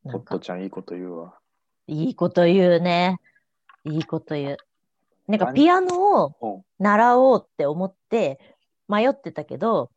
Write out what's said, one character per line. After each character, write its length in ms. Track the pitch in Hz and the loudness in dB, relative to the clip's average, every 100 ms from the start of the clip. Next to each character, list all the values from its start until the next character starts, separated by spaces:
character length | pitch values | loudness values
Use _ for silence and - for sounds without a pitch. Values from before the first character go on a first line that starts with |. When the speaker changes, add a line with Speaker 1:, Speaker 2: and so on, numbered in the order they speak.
Speaker 1:
な 120 | - 101 | -12 -14
ん 80 | |
か。 80 | - | -10
Speaker 2:
ホ 60 | 95 | -10
ッ 20 | |
ト 0 | |
ち 100 | - | -10
ゃ 60 | 90 | -10
ん、 80 | |
い 20 | 95 | -10
い 40 | |
こ 120 | 95 | -12
と 140 | 92 90 | -14 -12
言 100 | 90 | -12
う 120 | 85 | -14
わ。 200 | 85 _ _ _ _ _ - | -16 _ _ _ _ _ -12
Speaker 1:
い 220 | 151 160 | -6 -6
い 40 | - | -2
こ 140 | 175 | -2
と 160 | 180 175 | 2 4
言 320 | 190 180 170 | 4 4 2
う 20 | |
ね。 400 | 180 175 180 180 _ _ _ _ _ _ | 2 0 0 -2 _ _ _ _ _ _
い 160 | 151 156 | -8 -6
い 40 | 156 | -6
こ 140 | 160 | -8
と 160 | - 151 | -8 -8
言 180 | 139 | -8
う。 40 | 143 _ _ _ _ _ _ - | -10 _ _ _ _ _ _ -4
な 80 | 214 | -2
ん 40 | |
か 140 | - | 0
ピ 160 | 131 302 | 4 4
ア 100 | 359 | 4
ノ 460 | 370 359 392 349 151 | 0 0 2 2 0
を 380 | - - 190 _ _ | -4 -10 -10 _ _
習 400 | 196 208 240 247 | 0 4 4 4
お 180 | 262 233 | 4 4
う 80 | - | -2
っ 100 | _ | _
て 80 | 147 | -4
思 200 | 151 185 | -4 -6
っ 80 | _ _ | _ _
て 300 | 226 175 135 _ _ _ _ _ | -2 -2 -6 _ _ _ _ _
迷 180 | 202 240 | 0 0
っ 60 | |
て 180 | 277 - | -2 -8
た 140 | 156 151 | -14 -12
け 120 | - | -6
ど 340 | 220 208 123 | -2 -2 -4